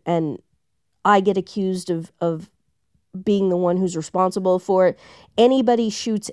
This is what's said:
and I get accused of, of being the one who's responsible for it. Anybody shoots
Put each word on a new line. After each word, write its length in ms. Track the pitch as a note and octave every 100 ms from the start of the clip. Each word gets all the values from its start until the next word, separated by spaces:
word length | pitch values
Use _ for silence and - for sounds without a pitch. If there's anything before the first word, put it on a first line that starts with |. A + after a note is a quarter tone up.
| -
and 360 | E3+ D#3 A2 _ _ _ _ _ _
I 180 | G3 G3+
get 160 | F#3+ F#3+
accused 520 | F3+ G#3 F#3 F#3 -
of, 220 | E3 E3 -
of 300 | E3+ D#3+ - _ _ _ _ _ _ F#3
being 260 | G3 G3+ F#3+
the 80 | F3
one 200 | F3+ F3+
who's 200 | F#3 E3+
responsible 600 | D#3 F#3 F#3 G3 F#3 F3+
for 280 | - F#3 F3+
it. 120 | - - - - -
Anybody 520 | B3 C4+ A#3+ A#3 A3
shoots 420 | G#3 A#3 G#3+ -